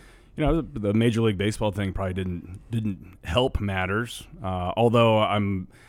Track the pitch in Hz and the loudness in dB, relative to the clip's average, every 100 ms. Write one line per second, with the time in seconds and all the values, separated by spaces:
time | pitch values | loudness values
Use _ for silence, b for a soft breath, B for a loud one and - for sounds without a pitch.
0 | b b b - 151 160 113 139 104 107 | b b b -2 0 0 -2 -4 0 2
1 | 117 113 113 95 101 110 107 98 98 92 | 4 4 2 2 -2 -2 -2 -2 -4 -4
2 | 95 92 92 87 - 92 - 113 107 95 | -4 -4 -4 -6 -10 -16 -8 -4 -4 -6
3 | 87 - - 95 131 - 101 95 92 101 | -12 -14 -2 0 2 0 -2 -2 0 -2
4 | 117 - - - 92 90 90 - 117 117 | -4 -10 -16 -10 -6 -4 -2 0 4 6
5 | 117 110 104 104 101 98 92 b | 6 6 4 2 0 -2 -6 b